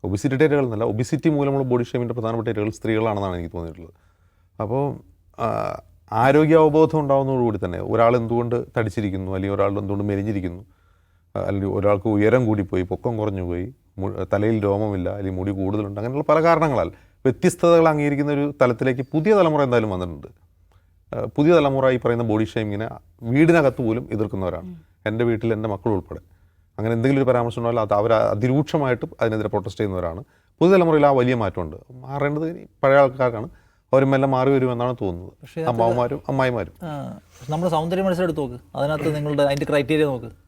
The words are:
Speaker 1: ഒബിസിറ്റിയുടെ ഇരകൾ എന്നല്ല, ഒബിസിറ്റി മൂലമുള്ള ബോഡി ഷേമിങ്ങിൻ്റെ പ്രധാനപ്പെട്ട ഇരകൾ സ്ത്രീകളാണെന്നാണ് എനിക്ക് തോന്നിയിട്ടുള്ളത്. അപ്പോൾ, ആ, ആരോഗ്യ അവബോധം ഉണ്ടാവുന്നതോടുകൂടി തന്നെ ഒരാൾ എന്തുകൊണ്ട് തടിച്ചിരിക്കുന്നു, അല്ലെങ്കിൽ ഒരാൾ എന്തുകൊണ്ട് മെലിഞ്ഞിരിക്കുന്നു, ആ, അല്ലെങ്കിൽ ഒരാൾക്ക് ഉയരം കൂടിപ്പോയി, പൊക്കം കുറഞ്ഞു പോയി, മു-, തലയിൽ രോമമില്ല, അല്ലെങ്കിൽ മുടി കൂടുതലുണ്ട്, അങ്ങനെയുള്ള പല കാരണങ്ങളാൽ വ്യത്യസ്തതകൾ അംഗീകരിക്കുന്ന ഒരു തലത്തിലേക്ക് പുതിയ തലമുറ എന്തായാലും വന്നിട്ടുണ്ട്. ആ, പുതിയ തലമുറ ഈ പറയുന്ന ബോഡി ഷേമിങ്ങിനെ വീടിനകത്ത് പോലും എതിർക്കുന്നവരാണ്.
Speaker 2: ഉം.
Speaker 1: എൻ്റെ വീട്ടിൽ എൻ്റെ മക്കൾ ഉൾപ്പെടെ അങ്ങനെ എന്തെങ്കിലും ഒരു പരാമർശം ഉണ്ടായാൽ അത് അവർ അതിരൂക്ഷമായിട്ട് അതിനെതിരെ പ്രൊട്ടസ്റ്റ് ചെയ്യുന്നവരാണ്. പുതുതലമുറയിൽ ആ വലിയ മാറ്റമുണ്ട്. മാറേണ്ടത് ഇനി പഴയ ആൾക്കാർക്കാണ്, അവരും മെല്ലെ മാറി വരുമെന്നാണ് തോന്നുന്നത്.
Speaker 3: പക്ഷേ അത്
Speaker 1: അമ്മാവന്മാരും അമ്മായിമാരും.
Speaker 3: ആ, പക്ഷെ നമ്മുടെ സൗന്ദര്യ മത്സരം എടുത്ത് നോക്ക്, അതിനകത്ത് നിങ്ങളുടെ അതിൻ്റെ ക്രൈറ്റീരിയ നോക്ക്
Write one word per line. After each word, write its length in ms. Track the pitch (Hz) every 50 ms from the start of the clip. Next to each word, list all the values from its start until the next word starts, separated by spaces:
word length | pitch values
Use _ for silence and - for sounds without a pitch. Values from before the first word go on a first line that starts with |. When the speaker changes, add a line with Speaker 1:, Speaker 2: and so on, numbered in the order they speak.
| -
Speaker 1:
ഒബിസിറ്റിയുടെ 400 | 95 95 101 - 143 131 131 156
ഇരകൾ 200 | 151 143 143 135
എന്നല്ല, 200 | 123 110 104 113
ഒബിസിറ്റി 440 | 120 104 110 127 - 160 139 - 165
മൂലമുള്ള 360 | 156 143 143 139 139 139 139
ബോഡി 180 | 127 123 120
ഷേമിങ്ങിൻ്റെ 320 | 120 - - 127 120 117 117
പ്രധാനപ്പെട്ട 340 | 123 110 110 113 113 110 117
ഇരകൾ 220 | 110 104 104 110
സ്ത്രീകളാണെന്നാണ് 680 | 107 - - 113 110 107 113 113 104 101 98 95 90
എനിക്ക് 200 | 87 85 85 -
തോന്നിയിട്ടുള്ളത്. 360 | 90 85 82 78 87 82 - _ _ _ _ _ _ _ _ _ _ _ _ _ -
അപ്പോൾ, 360 | 110 101 117 135 143 143 127 - - _ _ _ _ _ _ -
ആ, 400 | 120 113 - - 52 50 50 - _ _ _ _ _ _
ആരോഗ്യ 440 | 110 113 120 135 139 151 156 151 160
അവബോധം 440 | 160 156 156 147 156 160 143 156 156
ഉണ്ടാവുന്നതോടുകൂടി 600 | 147 139 139 135 135 131 135 127 120 117 104 95 101
തന്നെ 160 | 90 87 92
ഒരാൾ 360 | 95 - 107 110 117 117 123
എന്തുകൊണ്ട് 480 | 123 113 113 117 117 120 117 120 120 - - _ 123
തടിച്ചിരിക്കുന്നു, 540 | 113 107 - - 104 98 92 92 95 92
അല്ലെങ്കിൽ 240 | 95 95 95 98 101
ഒരാൾ 220 | 101 98 101 101 101
എന്തുകൊണ്ട് 260 | 101 95 101 101 101
മെലിഞ്ഞിരിക്കുന്നു, 600 | 104 101 98 98 110 104 98 90 87 87 92 107 _ _ _ _ _ _ _ _ _ _ _ _ _ _
ആ, 40 | 101
അല്ലെങ്കിൽ 280 | 92 92 101 98 98 98
ഒരാൾക്ക് 400 | 98 101 92 101 104 98 - 117
ഉയരം 380 | 104 104 104 110 117 127 127
കൂടിപ്പോയി, 360 | 107 110 104 95 90 - 92
പൊക്കം 340 | 92 95 113 - - 123 117
കുറഞ്ഞു 260 | 107 107 104 98 95
പോയി, 320 | 90 87 87 87 92 123 135 _ _ _ _ -
മു-, 140 | 95 95 98 - 92 -
തലയിൽ 320 | 104 101 107 113 117 110 101
രോമമില്ല, 440 | 101 98 101 107 104 101 92 87 90
അല്ലെങ്കിൽ 300 | 98 101 98 95 95 92
മുടി 120 | 92 98
കൂടുതലുണ്ട്, 500 | 98 95 95 95 104 107 104 101 101 101
അങ്ങനെയുള്ള 240 | 107 120 131 143 151 -
പല 140 | 151 160
കാരണങ്ങളാൽ 500 | 160 170 170 156 165 156 135 107 87 82 - - _ _ _ _ _
വ്യത്യസ്തതകൾ 640 | 131 127 - - 180 175 - - 170 170 165 165 160
അംഗീകരിക്കുന്ന 440 | 151 147 147 143 143 139 143 147
ഒരു 220 | 147 143 143 143 139 -
തലത്തിലേക്ക് 400 | 135 123 120 117 - 135 127 127
പുതിയ 320 | 127 _ - 156 156 208 220
തലമുറ 280 | 202 180 160 156 147
എന്തായാലും 280 | 143 127 120 120 110 107
വന്നിട്ടുണ്ട്. 360 | 95 90 90 87 80 71 73 - - _ _ _ _ _ _ _ _ _ _ _ _ _ _ _ -
ആ, 100 | 123 104 110 -
പുതിയ 160 | - 147 165
തലമുറ 380 | 175 165 147 139 135 135 131 131
ഈ 80 | 131 123
പറയുന്ന 260 | 127 127 120 117 117
ബോഡി 200 | 110 107 107 113
ഷേമിങ്ങിനെ 440 | 110 - 120 110 107 101 101 110 120 - - _ _ _ _
വീടിനകത്ത് 600 | 117 113 123 139 165 165 170 170 147 135 117 -
പോലും 260 | 123 113 110 120 - -
എതിർക്കുന്നവരാണ്. 520 | 113 104 107 104 - 95 95 87 85 85 92
Speaker 2:
ഉം. 160 | 92 87 82 - _ _ _ _
Speaker 1:
എൻ്റെ 180 | 107 107 113 120
വീട്ടിൽ 280 | 117 117 104 113 113
എൻ്റെ 160 | 113 107 110 110
മക്കൾ 220 | 101 95 - 117
ഉൾപ്പെടെ 300 | 104 92 - - 80 78 _ _ _ _ _ _ _ _ _ _ _ -
അങ്ങനെ 160 | 107 113 117
എന്തെങ്കിലും 280 | 117 117 131 139 139
ഒരു 80 | 135 123
പരാമർശം 300 | 123 120 117 117 110 127
ഉണ്ടായാൽ 200 | 117 117 120 117
അത് 140 | 110 104 104
അവർ 180 | 101 104 113
അതിരൂക്ഷമായിട്ട് 960 | 113 110 113 107 104 104 120 127 127 147 147 - - 160 143 131 123 113 - - - -
അതിനെതിരെ 280 | 117 113 110 110 107 104
പ്രൊട്ടസ്റ്റ് 320 | - 101 95 101 98 -
ചെയ്യുന്നവരാണ്. 440 | 110 101 95 90 87 82 82 95 139 _ _ _ _ _ _ _
പുതുതലമുറയിൽ 460 | 160 180 196 190 175 165 156 151 143
ആ 40 | 143
വലിയ 240 | 139 131 123 127 127
മാറ്റമുണ്ട്. 420 | 117 110 95 92 92 85 78 76 - - _
മാറേണ്ടത് 580 | 127 127 127 131 135 143 143 143 147 151 165 160
ഇനി 160 | 175 - 104 - _ _
പഴയ 160 | - 135 135 143
ആൾക്കാർക്കാണ്, 500 | 139 131 127 131 131 123 117 110 117 - - _ _ _ _ _ _ _
അവരും 180 | - 135 139 135
മെല്ലെ 180 | 139 135 135 135
മാറി 220 | 135 127 127 139
വരുമെന്നാണ് 460 | 139 131 127 127 123 117 120 127 123 -
തോന്നുന്നത്. 320 | 110 95 87 85 92 - - _
Speaker 3:
പക്ഷേ 180 | - - - 170
അത് 80 | 160 123
Speaker 1:
അമ്മാവന്മാരും 540 | 120 113 113 117 117 123 120 123 139 147 - -
അമ്മായിമാരും. 440 | 139 135 131 127 123 110 92 82 - -
Speaker 3:
ആ, 260 | 185 160 151 143 131 123
പക്ഷെ 440 | - - _ _ _ - 127 127
നമ്മുടെ 180 | 156 160 175 180
സൗന്ദര്യ 320 | 165 156 160 170 185 185
മത്സരം 220 | 190 190 180 170 185
എടുത്ത് 160 | 170 156 160
നോക്ക്, 200 | 143 123 123 123 - _ -
അതിനകത്ത് 400 | 135 139 147 156 147 143 165 151
നിങ്ങളുടെ 260 | 151 147 147 147 143
അതിൻ്റെ 240 | 143 139 139 143 147 -
ക്രൈറ്റീരിയ 340 | 151 143 139 117 156 151 156
നോക്ക് 220 | 143 131 120 120 113 - _ _